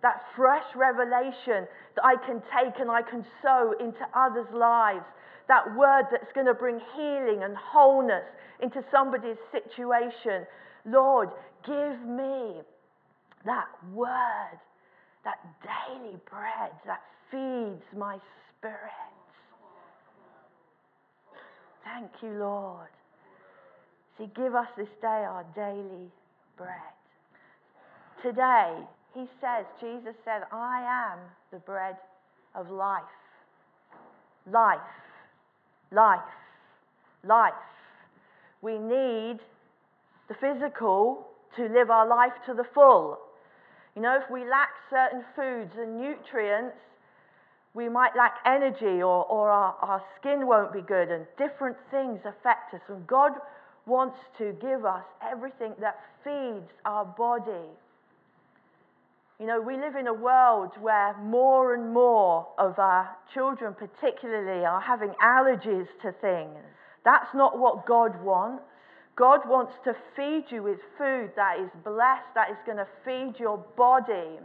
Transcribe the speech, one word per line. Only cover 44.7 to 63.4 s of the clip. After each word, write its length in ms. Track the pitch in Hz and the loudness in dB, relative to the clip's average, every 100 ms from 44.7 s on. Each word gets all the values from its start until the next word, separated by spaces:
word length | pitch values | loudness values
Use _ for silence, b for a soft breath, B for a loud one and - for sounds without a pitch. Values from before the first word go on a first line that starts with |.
| - - | -4 -6
certain 360 | 269 254 247 240 - | 0 0 -2 -12 -8
foods 400 | 269 247 196 208 | -6 -6 -10 -12
and 200 | 226 226 | -10 -8
nutrients, 800 | 262 294 - 240 208 208 247 - _ _ b b b b b b b | -10 -10 -10 -6 -2 -2 -4 -12 _ _ b b b b b b b
we 140 | 220 233 | -10 -4
might 280 | 233 247 240 | 2 2 4
lack 220 | 240 - - | 2 2 0
energy, 560 | 262 269 - 220 180 | 2 0 -2 -2 0
or, 220 | 180 180 - | 2 2 0
or 240 | 220 208 | 0 2
our, 260 | 208 196 - | 4 2 -2
our 220 | 190 196 190 - | -4 -4 -6 -10
skin 260 | 277 285 262 | -4 -2 4
won't 280 | 226 202 | 2 2
be 80 | 202 | -6
good, 280 | 175 190 170 | -2 -2 0
and 160 | 170 165 - | -4 -8 -6
different 400 | 285 277 269 240 - | -6 -4 -8 -8 -8
things 300 | 269 269 208 208 | -6 -4 -8 -12
affect 480 | 202 247 233 - | -6 -2 -2 -2
us. 80 | 175 - | -18 -16
And 180 | 196 165 | -16 -2
God 240 | 254 285 269 B B B B - | 4 4 2 B B B B -2
wants 320 | 254 262 254 - - | 0 0 -4 -20 -10
to 140 | 208 | -8
give 320 | 180 254 262 220 | -8 -6 -4 -2
us 200 | 185 180 - | -4 -8 -14
everything 520 | 226 240 262 262 226 208 | -12 -10 -12 -10 -12 -6
that 180 | 214 202 - _ | -6 -6 -14 _
feeds 460 | 277 285 262 214 175 _ - | -10 -8 -8 -10 -14 _ -6
our 200 | 208 196 | -6 -6
body. 640 | 180 233 240 214 190 165 160 _ _ _ _ _ _ _ _ _ _ _ _ _ _ _ _ | -4 -2 -2 -4 -10 -12 -20 _ _ _ _ _ _ _ _ _ _ _ _ _ _ _ _
You 80 | 220 | -4
know, 120 | 233 | -4
we 180 | 226 269 | -4 -6
live 180 | 294 277 | -6 -6
in 100 | 247 | -6
a 60 | |
world 640 | 220 240 254 254 220 190 208 | -2 2 6 6 4 -2 -8
where 360 | 220 214 202 202 | -2 0 0 -2
more 560 | 208 233 262 262 262 | -2 2 6 6 4
and 200 | 240 233 | 0 -2
more 520 | 233 247 233 190 165 170 - | 4 6 6 6 2 -2 0
of 200 | 190 180 | 0 2
our 320 | 196 185 185 - _ | 2 4 0 -10 _
children 400 | 269 | -4